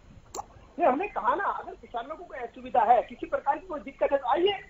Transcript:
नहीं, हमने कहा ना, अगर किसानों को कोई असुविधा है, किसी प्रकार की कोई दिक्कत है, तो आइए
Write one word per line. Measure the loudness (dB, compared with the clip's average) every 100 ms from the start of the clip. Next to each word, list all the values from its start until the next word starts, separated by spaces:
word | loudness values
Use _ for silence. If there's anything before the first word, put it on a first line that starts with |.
| -20 -20 -16 -14
नहीं, | -14 -18 -14 0 2
हमने | 2 -2
कहा | -2 0 0
ना, |
अगर | 0 -4 -8
किसानों | -16 -12 -10 -8 -12
को |
कोई | -14 -12
असुविधा | -12 -12 -2 4
है, | 6 6
किसी | 2 -6 -6
प्रकार | -4 -2 -2
की | -4
कोई | -10
दिक्कत | -10 -2 0
है, | 2
तो | 2
आइए | 2 2 0